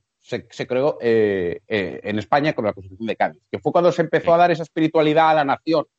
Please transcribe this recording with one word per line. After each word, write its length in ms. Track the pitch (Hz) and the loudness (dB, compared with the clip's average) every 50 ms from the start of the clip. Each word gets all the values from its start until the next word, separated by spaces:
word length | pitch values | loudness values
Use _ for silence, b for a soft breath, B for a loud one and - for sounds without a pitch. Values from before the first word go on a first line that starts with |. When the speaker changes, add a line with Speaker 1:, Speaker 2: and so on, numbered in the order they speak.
| _ _ _ _ | _ _ _ _
Speaker 1:
se, 260 | _ - - 110 - _ | _ -10 -10 -10 -10 _
se 160 | - - 139 - | -12 -10 -6 -4
creó, 300 | 123 127 135 151 - - | -2 0 0 0 -2 -2
eh, 600 | 120 117 113 113 107 104 98 95 90 87 85 - _ - | 0 2 2 4 4 2 2 0 -2 -4 -6 -8 _ -4
eh, 340 | 110 104 95 82 65 65 - | -4 -4 -2 -4 -6 -10 -8
en 160 | 101 104 107 | -6 -6 -6
España 320 | 104 - 143 147 143 156 143 | -4 0 0 0 0 0 -2
con 120 | - 110 | -2 -2
la 80 | 101 98 | -4 -4
Constitución 340 | - 95 92 92 92 113 110 | -6 -10 -20 -14 -10 -6 -6
de 80 | 95 | -4
Cádiz, 260 | - 104 85 80 _ _ _ | -2 -2 -4 -4 _ _ _
que 100 | - 95 | -8 -6
fue 120 | - 151 | -4 0
cuando 200 | - 175 175 180 147 | 0 2 2 2 2
se 80 | - | 0
empezó 240 | 165 151 - 156 156 | -2 -2 -2 -2 2
Speaker 2:
Sí. 60 | 175 | 2
Speaker 1:
a 60 | 170 170 | 4 4
dar 140 | 175 175 | 4 4
esa 120 | 165 156 165 | 2 0 -4
espiritualidad 680 | - - 165 160 156 160 165 156 151 151 160 160 156 | -8 -4 -2 -2 0 2 2 2 2 4 4 4 4
a 40 | 156 | 4
la 120 | 156 143 | 2 2
nación, 400 | 139 127 - - 156 165 151 - _ _ | 0 -2 -4 -2 -2 -2 -2 -2 _ _